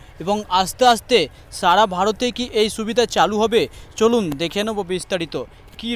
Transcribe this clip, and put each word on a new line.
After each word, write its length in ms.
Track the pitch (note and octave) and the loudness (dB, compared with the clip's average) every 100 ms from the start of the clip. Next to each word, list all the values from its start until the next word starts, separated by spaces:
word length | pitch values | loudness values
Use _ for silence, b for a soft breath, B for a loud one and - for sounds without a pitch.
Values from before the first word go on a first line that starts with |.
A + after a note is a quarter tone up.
| B B | B B
এবং 160 | E3+ G#3 G#3 F3+ | -6 -6 -2 -2
আস্তে 240 | F#3+ - B3+ | -2 2 4
আস্তে 320 | A3+ - A#3 C#3 B B - | 4 2 0 0 B B -2
সারা 240 | F#3 F#3 G#3+ | 2 4 4
ভারতে 400 | F3+ G3 G#3 B3 | 2 -2 0 -4
কি 140 | A#3+ A#3+ A3 | -4 -4 -2
এই 80 | G#3+ - | -2 -2
সুবিধা 280 | G#3+ A3+ A#3 - | -4 0 0 2
চালু 200 | F#3 G#3 | 2 2
হবে? 180 | A3 A3 C#3 B B - | 0 0 0 B B 0
চলুন 280 | A3 A#3+ F#3 C#3+ | 2 2 0 -4
দেখে 200 | E3 G3+ | -4 -4
নেব 160 | G#3+ G#3 F3+ | -4 -4 -6
বিস্তারিত 420 | F#3 - F#3+ E3 D3+ A#2 b b - | -6 -4 -6 -6 -8 -10 b b -14
কী 120 | A3+ | -8